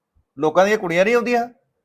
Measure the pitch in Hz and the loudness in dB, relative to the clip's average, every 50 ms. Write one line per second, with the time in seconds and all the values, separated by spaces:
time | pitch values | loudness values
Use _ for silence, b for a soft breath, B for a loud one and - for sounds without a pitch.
0 | _ _ _ _ _ _ _ 131 143 156 156 175 190 202 214 208 202 175 165 175 | _ _ _ _ _ _ _ -4 -2 0 2 2 2 2 0 -2 -2 -2 0 0
1 | 190 214 240 240 226 233 247 233 233 247 - _ _ _ _ _ | 2 2 0 0 0 0 -2 -2 -4 -6 -10 _ _ _ _ _